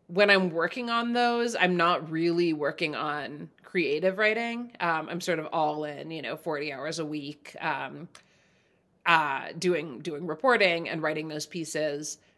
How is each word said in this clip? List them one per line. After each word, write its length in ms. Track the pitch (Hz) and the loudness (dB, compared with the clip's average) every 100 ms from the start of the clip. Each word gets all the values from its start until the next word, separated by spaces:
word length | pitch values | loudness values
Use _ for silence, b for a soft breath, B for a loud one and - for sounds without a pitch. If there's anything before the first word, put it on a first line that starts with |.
| - | -4
when 220 | 175 208 | 4 6
I'm 220 | 190 180 | 6 4
working 380 | 165 175 262 240 | 0 -2 -2 -2
on 240 | 233 240 | 0 0
those, 420 | 240 240 240 233 220 | 2 2 2 0 2
I'm 220 | 185 175 | 2 6
not 340 | 170 156 160 | 4 4 0
really 420 | 160 170 170 170 | 0 2 2 2
working 420 | 151 139 - 156 127 | 2 -2 0 -2 -2
on 540 | 151 147 123 147 170 _ | -4 -4 -6 -10 -16 _
creative 540 | - 185 139 151 185 190 | -4 -2 0 2 2 4
writing. 580 | 214 220 233 233 240 - | 2 2 -2 -6 -8 -2
Um, 280 | 170 160 156 | 0 0 -2
I'm 120 | 175 | -4
sort 180 | 185 160 | -2 -2
of 80 | 156 | -2
all 340 | 160 151 151 151 | 0 0 0 -6
in, 260 | 143 151 | -8 -10
you 100 | 160 | -8
know, 140 | 120 147 | -8 -6
forty 360 | 170 143 147 | -4 -4 -4
hours 280 | 131 151 160 | -6 -6 -6
a 60 | 151 | -6
week, 500 | 151 143 147 - - | -6 -8 -12 -18 -6
um, 480 | 160 139 135 143 170 b b b b b b b _ _ 175 | -4 -4 -6 -10 -16 b b b b b b b _ _ 4
uh, 420 | 165 147 135 80 165 | 4 4 -2 -6 -2
doing, 420 | 180 165 160 117 | 0 0 -2 -8
doing 280 | 165 147 170 | -8 -6 -6
reporting 600 | 156 262 226 185 170 165 | 0 2 6 4 2 -2
and 120 | 156 | -2
writing 280 | 151 156 156 | -2 -2 -4
those 180 | 151 - | -8 -6
pieces 720 | 170 156 151 151 147 151 - _ | -6 -4 -2 -2 -4 -8 -12 _